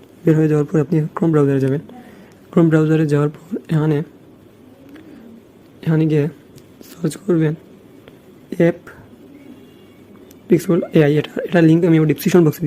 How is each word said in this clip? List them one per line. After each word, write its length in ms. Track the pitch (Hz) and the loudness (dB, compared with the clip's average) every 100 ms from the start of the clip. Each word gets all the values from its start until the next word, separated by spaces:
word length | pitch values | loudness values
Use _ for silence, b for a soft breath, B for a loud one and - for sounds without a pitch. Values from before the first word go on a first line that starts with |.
| - - | -20 -6
বের 120 | 165 156 | 0 2
হয়ে 100 | 156 | 2
যাওয়ার 140 | 151 147 | 0 0
পর 80 | 160 143 | -2 0
আপনি 100 | 160 156 - | -2 -4 -4
Chrome 160 | 170 | 0
ব্রাউজারে 280 | 151 139 139 135 | 2 2 0 -2
যাবেন। 160 | 143 - B B B B B - | -4 -8 B B B B B -6
Chrome 180 | 175 170 | 0 2
ব্রাউজারে 340 | 160 156 156 156 | 2 2 0 0
যাওয়ার 160 | 143 147 151 | 0 -2 -6
পর 160 | - 214 - | -12 -12 -4
এখানে, 240 | 160 156 147 160 - - - - - - - - B B B B - - - - - - | -2 -2 -4 -6 -14 -20 -20 -20 -20 -20 -20 -20 B B B B -20 -20 -20 -20 -10 -4
এখানে 180 | 160 160 | -2 0
গিয়ে 140 | 151 143 - - - - - - | 0 -2 -8 -20 -20 -20 -20 -20
সার্চ 240 | - 170 - | -10 -8 -6
করবেন 300 | - 170 156 160 - - - - - - - - - - | -4 -2 -2 -4 -12 -20 -20 -20 -20 -20 -20 -20 -10 -2
অ্যাপ 200 | 170 170 - - - - - - - - - - - - - - - - - | -2 -2 -10 -20 -20 -20 -20 -20 -20 -20 -20 -20 -20 -20 -20 -20 -20 -16 -2
পিক্সেল 320 | 165 - 170 - 165 | 0 0 -2 0 0
এআই। 140 | 143 151 | 2 0
এটা, 120 | - - 494 | -4 -8 -4
এটা 120 | 180 165 | 2 4
লিংক 120 | 165 175 | 4 2
আমি 80 | 160 | 2
আমার 100 | 156 | 2
ডেসক্রিপশন 300 | 143 185 180 156 | -2 0 2 2
বক্সে 160 | - | 0